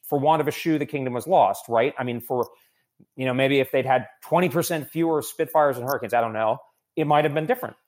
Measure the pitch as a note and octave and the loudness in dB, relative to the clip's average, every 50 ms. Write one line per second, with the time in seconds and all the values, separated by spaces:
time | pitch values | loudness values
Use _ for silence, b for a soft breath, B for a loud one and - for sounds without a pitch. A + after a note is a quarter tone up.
0 | - - D3 C#3 C3+ D3+ D#3+ D#3 D3 D3 C#3+ - - E3+ D#3+ D3+ C#3+ - - C#3+ | -4 -2 -2 0 2 2 2 2 0 -2 -4 -4 -2 -2 -2 -2 -2 -4 -6 -6
1 | C3 B2+ B2 A#2+ A2 D3+ F#3 E3 B2 F#2+ G2+ - - - A#2 A2+ A#2+ D3 - - | -4 -4 -4 -6 -2 2 4 4 4 4 2 -4 -4 0 2 2 2 2 -2 -4
2 | B2+ B2 A#2+ A#2 - - C3+ B2 A#2+ - b b b b b b b b _ _ | -6 -4 -6 -6 -4 -4 -2 -2 -2 -4 b b b b b b b b _ _
3 | _ _ _ - C3 C3 B2 C3 C3+ C3+ C#3+ C#3 C3 - - C3+ - C3+ B2+ B2+ | _ _ _ -6 -4 -2 0 2 2 2 4 2 2 2 0 -2 2 2 2 2
4 | A#2 - _ _ - - D#3 E3+ F#3 F3+ B2+ F3 D#3+ - E3+ D#3 - - - D#3+ | 2 -4 _ _ -6 0 0 2 2 2 0 -2 -2 0 -4 -4 -6 -6 -4 -2
5 | E3 E3 D#3+ D3+ - - - - D#3+ D3+ - D#3 D3+ C#3+ C3 B2 A#2+ C3 C#3 B2 | 0 0 0 -2 -2 -6 -4 -6 -6 0 2 4 4 4 2 -2 -2 -4 -4 -4
6 | B2+ G2+ A#2+ A#2+ A#2 A2+ A2 G#2+ A2 G#2+ A#2+ - - _ _ _ _ _ _ - | -2 0 0 0 0 0 -2 -2 0 -2 -2 -4 -8 _ _ _ _ _ _ -4
7 | D#3 D3 D3 D3 D3+ D#3 C#3+ D#3 D#3 D#3 B3+ B3+ - - - _ _ | 0 2 2 2 2 2 -2 -2 -2 -2 -4 -4 -4 -12 -12 _ _